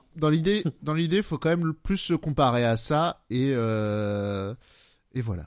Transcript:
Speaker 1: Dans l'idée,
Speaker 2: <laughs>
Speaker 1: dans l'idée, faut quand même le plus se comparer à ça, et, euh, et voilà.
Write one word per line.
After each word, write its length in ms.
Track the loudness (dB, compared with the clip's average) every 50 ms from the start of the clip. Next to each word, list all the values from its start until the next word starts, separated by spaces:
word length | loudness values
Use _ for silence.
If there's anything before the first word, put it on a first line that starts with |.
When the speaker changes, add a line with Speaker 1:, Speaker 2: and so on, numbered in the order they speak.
| _ _ -4
Speaker 1:
Dans 140 | 0 2 4
l'idée, 340 | 4 4 4 2 2 2 0
Speaker 2:
<laughs> 180 | -2 -4 _
Speaker 1:
dans 120 | -4 -4 -2
l'idée, 280 | 0 0 2 0 0
faut 160 | 0 -2 -2 -2
quand 120 | 0 0
même 140 | 2 2 0
le 100 | -2 -4
plus 220 | -4 -4 -2 -2
se 180 | -2 0 0 -2
comparer 500 | -2 -2 -2 0 2 2 4 4 4 2
à 100 | 2 2
ça, 480 | 2 0 0 0 2 0 0 -2 -6 _ -4
et, 220 | -2 0 0 0 0
euh, 1000 | 0 0 0 0 0 0 -2 -2 -2 -2 -2 -2 -2 -4 -4 -4 -4 -6 -6 -8 -12 -16 -20 -20 -20 -20 -20 _ _ _ _ -8
et 80 | -6
voilà. 220 | -6 -4 -6 -6 -8